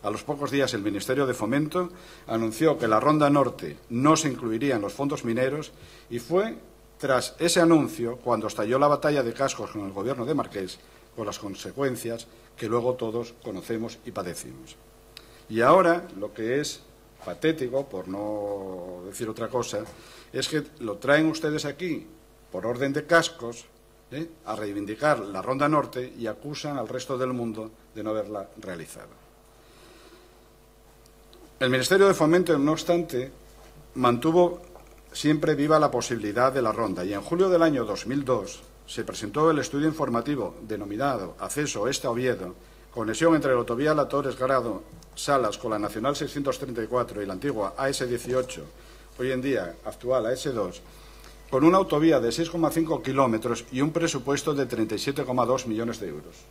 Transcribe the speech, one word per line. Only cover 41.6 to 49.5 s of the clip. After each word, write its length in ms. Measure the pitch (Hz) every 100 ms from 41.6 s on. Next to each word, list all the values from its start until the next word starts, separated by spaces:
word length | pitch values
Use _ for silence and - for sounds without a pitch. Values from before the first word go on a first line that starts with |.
| 147 -
Oeste 240 | 117 143 135
a 20 |
Oviedo, 460 | 117 127 110 90 90 - - -
conexión 440 | - 107 110 165 160
entre 160 | 139
la 80 | 127
autovía 340 | 117 120 147
La 160 | 151 127
Torres 280 | 139 135 113
Grado 440 | 131 135 117 95 - - - -
Salas 440 | - 139 110 -
con 100 | 120
la 80 | 107
Nacional 380 | 104 110 127 147
seiscientos 420 | 143 147 139 123
treinta 260 | 135 117
y 40 | 107
cuatro 340 | 123 117 101
y 60 | 98
la 60 |
antigua 420 | 92 139 117 98 -
A 100 | 135
S 180 | 135 127
dieciocho, 560 | 120 120 131 127 - 73 - - - - -
hoy 120 | 127
en 100 | 131
día 340 | 131